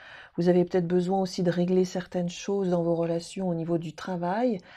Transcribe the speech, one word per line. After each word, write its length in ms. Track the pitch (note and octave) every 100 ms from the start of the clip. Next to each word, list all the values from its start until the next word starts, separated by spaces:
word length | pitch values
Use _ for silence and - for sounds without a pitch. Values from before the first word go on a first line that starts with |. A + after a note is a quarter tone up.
| - - - -
Vous 100 | F3
avez 160 | F3+
peut-être 240 | F3 F#3+ E3+
besoin 320 | F3+ F3+ G3
aussi 240 | F#3 -
de 80 | F3+
régler 320 | E3+ F3 F#3
certaines 460 | F#3 F#3 F3 F3+ F3
choses 400 | - - G3+ F#3
dans 140 | F3
vos 120 | E3+ E3
relations 540 | E3+ E3+ E3+ F#3+ F#3
au 60 | E3
niveau 220 | E3 E3+
du 160 | E3
travail. 680 | - - F3+ F3 G3+ B3+ F#3+ -